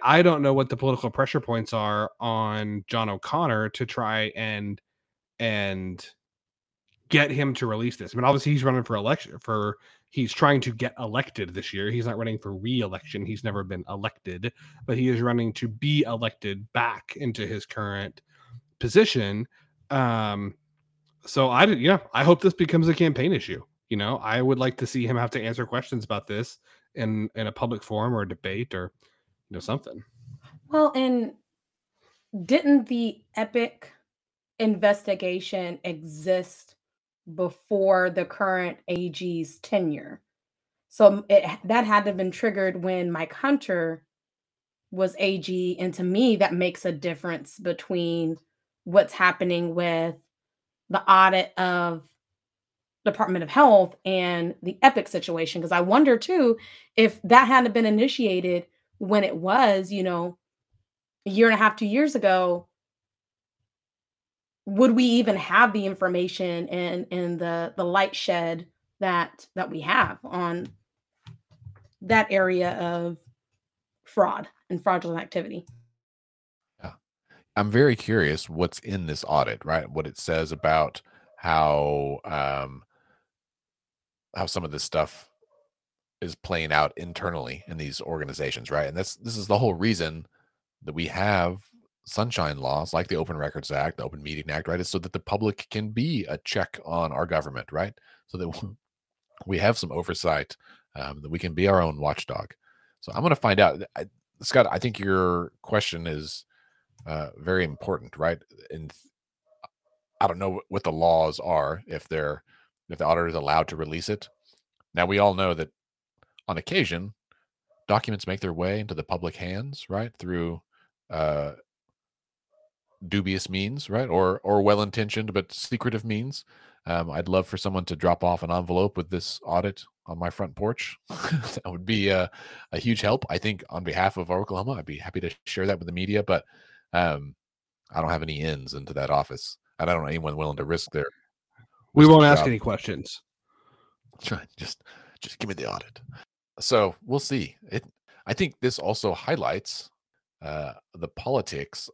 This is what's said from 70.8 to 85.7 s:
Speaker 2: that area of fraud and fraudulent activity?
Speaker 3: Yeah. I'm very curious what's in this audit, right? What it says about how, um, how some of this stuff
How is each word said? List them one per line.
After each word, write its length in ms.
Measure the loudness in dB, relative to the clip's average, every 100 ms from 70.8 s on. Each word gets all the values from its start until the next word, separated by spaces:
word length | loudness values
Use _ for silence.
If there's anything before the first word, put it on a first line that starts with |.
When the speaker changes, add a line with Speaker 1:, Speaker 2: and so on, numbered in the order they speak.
| _ _ _ _ -20 -20 _ _ -20 -20 _ -8
Speaker 2:
that 260 | 2 2 4
area 420 | 4 4 2 0
of 440 | -2 -4 -2 -4 -8 _ _ _ _ _ _ _ _
fraud 460 | -4 2 2 0 -10 _ -8
and 140 | -4
fraudulent 380 | 0 0 -2 -8
activity? 440 | -6 -8 -8 -10 -16 -20 _ _ _ _ _ _ _ _ _ _
Speaker 3:
Yeah. 100 | -18 -18 _ _ _ _ _ -2
I'm 160 | 2
very 240 | 6 6 4
curious 540 | 0 2 2 0 -4
what's 300 | -2 -2 -2
in 260 | -6 -6 -4
this 180 | -6 0
audit, 380 | 2 2 -2
right? 260 | -2 -4 -2
What 160 | -6 -6
it 120 | -6
says 340 | -2 -2 -2
about 500 | -2 2 4 2 -4 -20 _ _ -8
how, 800 | 0 4 4 4 2 0 -2 -6 -6
um, 580 | -4 -2 -4 -6 -12 -20 _ _ _ _ _ _ _ _ _ _ _ _ _ _ -8
how 120 | -6
some 180 | -4 -6
of 60 |
this 120 | -6
stuff 460 | -2 -2 -2 -4 -20 _ _ _ _